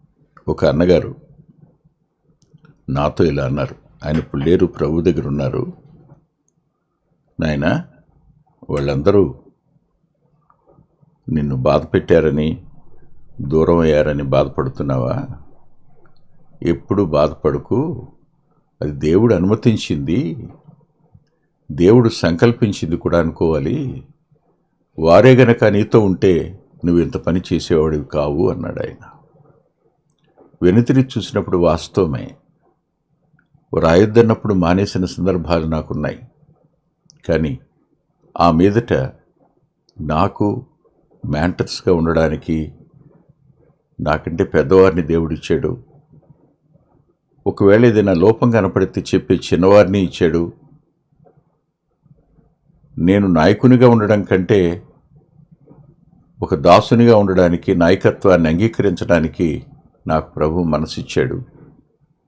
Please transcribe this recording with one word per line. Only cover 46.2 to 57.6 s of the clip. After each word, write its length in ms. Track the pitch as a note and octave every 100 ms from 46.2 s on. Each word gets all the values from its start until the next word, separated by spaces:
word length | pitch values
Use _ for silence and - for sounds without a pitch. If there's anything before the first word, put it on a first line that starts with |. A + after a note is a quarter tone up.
| _ _ _ _ _ _ _ _ _ _ _ _ G2
ఒకవేళ 400 | - G2 G#2+ A#2+
ఏదైనా 260 | G#2+ G2+
లోపం 380 | F2 G2+ A2+ B2
కనపడితే 540 | A2+ F#2+ G2 F#2 G2 -
చెప్పే 200 | F#2 -
చిన్నవారిని 640 | F#2 - E2+ F#2+ G#2 F#2 G2+
ఇచ్చాడు. 520 | F2 - F2 E2 E2+ - _ _ _ _ _ _ _ _ _ _ _ _ _ _ _ _ _ _ _ _ _ _ _ -
నేను 280 | E2+ G2+ G2
నాయకునిగా 640 | D#2+ D#2+ A2+ B2 B2 B2
ఉండడం 340 | A2+ G#2 G#2
కంటే 600 | F2+ F#2+ F2 G#2 F2 F2 - _ _ _ _ _ _ _ _ - _ _ _ _ _ -
ఒక 120 | -
దాసునిగా 640 | D#2+ F2 G2 - A#2 A#2 G#2+
ఉండడానికి, 580 | G2+ F#2 F2 F2